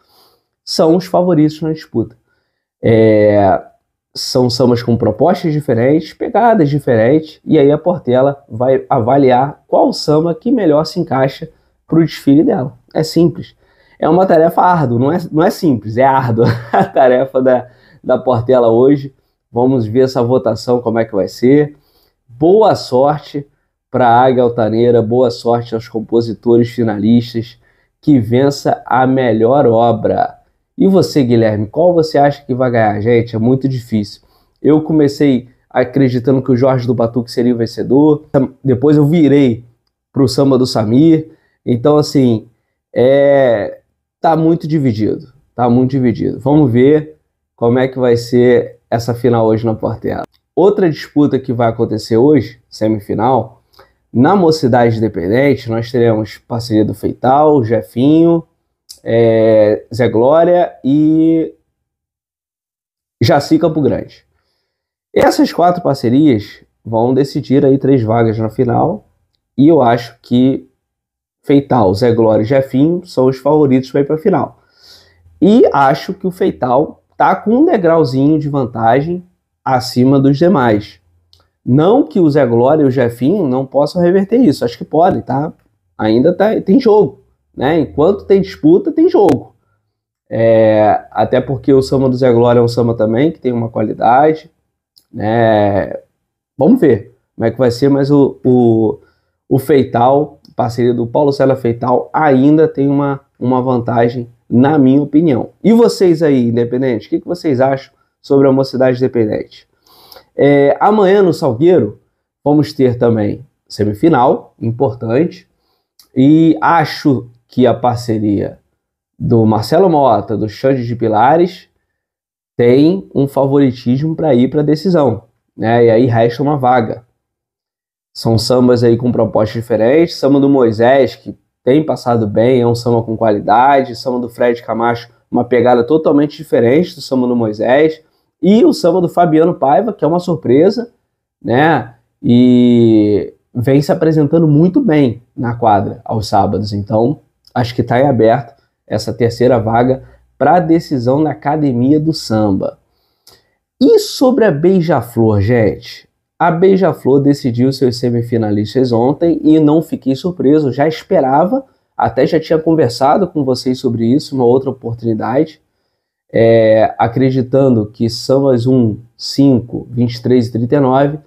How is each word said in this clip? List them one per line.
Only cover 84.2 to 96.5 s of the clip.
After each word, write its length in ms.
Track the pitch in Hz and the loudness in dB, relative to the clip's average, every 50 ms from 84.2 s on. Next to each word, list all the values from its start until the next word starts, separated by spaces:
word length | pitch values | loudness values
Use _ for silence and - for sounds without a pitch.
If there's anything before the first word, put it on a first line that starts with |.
| 196 - 233 | 0 0 0
isso, 300 | 254 247 151 131 - 123 | 2 2 2 0 0 -4
acho 120 | 120 - | -6 -8
que 60 | - - | -10 -10
podem, 380 | - - 156 175 190 - 113 | -4 -2 0 0 0 0 -2
tá? 320 | - - 127 135 151 175 - _ _ _ _ _ _ _ _ | -6 -6 -6 -6 -6 -6 -10 _ _ _ _ _ _ _ _
Ainda 380 | - 107 110 110 123 131 175 180 | -4 -2 0 2 2 2 0 0
tá, 240 | - 196 220 - - | 0 0 0 -2 -2
tem 220 | - - 196 277 | 0 0 0 2
jogo, 400 | - 220 208 214 185 - - - _ _ _ _ _ _ _ | 2 2 2 2 2 0 -4 -12 _ _ _ _ _ _ _
né? 240 | - 120 143 170 160 | -4 -2 0 0 0
Enquanto 460 | - - - 139 151 190 202 - - | -2 -2 -2 0 0 0 0 -2 -2
tem 160 | - 196 196 | 0 0 0
disputa, 500 | 190 - - - - 151 349 415 - 339 | 0 -4 -4 0 2 4 4 4 2 0
tem 160 | - 320 320 | 0 0 0
jogo. 480 | 370 359 339 392 165 135 113 - - _ _ _ _ _ _ _ _ _ _ _ _ _ _ _ - | 2 2 2 2 2 0 -2 -6 -12 _ _ _ _ _ _ _ _ _ _ _ _ _ _ _ -8
É, 760 | 120 113 113 113 113 110 110 110 107 107 107 104 - - - - | -4 0 2 4 4 4 4 4 2 2 2 2 0 0 -4 -6
até 280 | - - 107 - 131 117 | -4 -4 -2 -2 -2 -2
porque 320 | - 143 135 120 - 143 | -2 -4 -8 -4 0 2
o 100 | 135 135 | 2 2
samba 280 | 131 - 143 131 135 131 | 2 0 -2 0 0 0
do 80 | 127 | 0
Zé 120 | 123 135 127 117 | 0 0 2 2
Glória 260 | 117 120 120 120 123 | 2 2 2 2 2
é 20 | |
um 60 | 117 | 0
samba 260 | 120 117 127 117 117 110 | 0 0 -2 -2 -2 -2
também 380 | 110 110 110 113 117 147 165 | -2 -2 -2 0 0 0 -2
que 80 | 160 - | -2 -4
tem 140 | - 123 120 | -6 -6 -4
uma 160 | 117 113 113 | -4 -6 -6
qualidade, 840 | - 113 110 - - - 107 113 123 135 151 160 156 156 - _ _ _ _ _ _ _ _ _ _ _ _ _ - | -4 -4 -4 -4 -4 -2 0 2 2 4 2 2 0 -2 -8 _ _ _ _ _ _ _ _ _ _ _ _ _ -10
né? 840 | 110 101 107 113 120 113 113 110 104 104 101 101 95 76 - - - - _ _ _ _ _ _ _ _ _ | -6 -4 -2 0 2 2 2 2 2 2 0 0 -2 -4 -6 -8 -14 -16 _ _ _ _ _ _ _ _ _